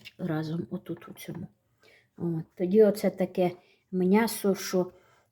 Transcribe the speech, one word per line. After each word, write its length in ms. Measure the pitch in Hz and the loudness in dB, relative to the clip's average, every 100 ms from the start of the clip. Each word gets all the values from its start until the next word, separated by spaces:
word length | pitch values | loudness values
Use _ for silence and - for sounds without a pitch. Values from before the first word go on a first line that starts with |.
| - - | -20 -10
разом, 480 | 180 156 160 165 - | -4 -4 -4 -6 -6
отут 380 | 185 - 170 - | -10 -10 -12 -14
у 40 | |
цьому. 340 | - - 165 - _ _ _ _ _ _ - | -16 -14 -12 -14 _ _ _ _ _ _ -8
От. 280 | 175 160 160 | -4 -4 -6
Тоді 300 | - 180 208 | -4 4 6
оце 260 | 208 202 196 | 6 4 -2
таке 400 | - 185 - 180 - _ _ _ | -2 -2 0 0 -2 _ _ _
м'ясо, 640 | 185 180 208 226 - 202 | -2 2 4 2 0 -2
що, 380 | 190 - 185 180 - _ _ _ | -2 -2 -2 -2 -6 _ _ _